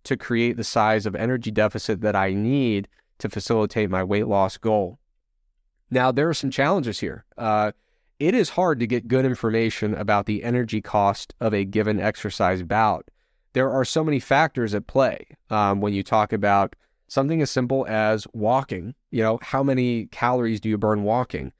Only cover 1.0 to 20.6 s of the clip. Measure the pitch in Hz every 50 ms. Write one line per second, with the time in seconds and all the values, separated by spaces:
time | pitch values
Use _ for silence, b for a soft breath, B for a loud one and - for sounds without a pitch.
1 | 101 107 92 - - 117 127 123 117 - 107 - 107 107 - - - - 110 95
2 | - 107 101 98 95 95 95 98 104 117 135 143 135 120 107 101 101 - _ _
3 | _ _ _ - - 107 - 107 98 - 120 113 107 104 - 113 107 95 92 92
4 | 95 92 101 104 107 120 104 98 95 95 - - - 113 110 107 98 90 - -
5 | _ _ _ _ _ _ _ _ _ _ _ _ _ _ _ _ _ - - 127
6 | 127 127 127 123 147 165 160 - - 135 - - 135 147 185 196 143 117 101 -
7 | - 87 71 - - _ _ - 117 110 107 107 107 107 101 _ _ _ _ _
8 | _ _ _ - 139 160 208 254 196 - - - 185 180 156 123 117 110 123 120
9 | 107 117 127 131 131 131 127 120 - 113 110 113 113 113 - - - 104 107 -
10 | 104 98 107 101 98 - 107 101 - 117 120 123 123 110 - 110 101 - - 107
11 | 101 98 98 - - - - - 123 113 107 101 101 95 98 107 104 107 107 101
12 | 92 107 107 - - 104 92 - 101 90 95 92 90 85 101 107 113 107 95 80
13 | - _ _ _ _ _ _ _ _ _ - 127 131 135 113 135 127 - - 160
14 | 156 160 147 131 - - 135 139 160 151 - - 120 110 101 104 - - - 131
15 | 135 120 87 - - - - - _ - 113 107 104 101 98 101 98 104 104 98
16 | 98 - - 110 107 104 - 107 101 104 101 98 98 95 - - _ _ _ _
17 | _ - - - 135 143 165 160 151 135 - 135 127 123 135 135 131 - 110 110
18 | 107 107 110 110 101 - - 113 104 107 123 135 135 - - 92 85 104 131 _
19 | _ _ - 117 110 110 113 123 - - - 135 139 139 135 127 123 123 120 117
20 | 107 - - - - 123 127 127 120 113 113 104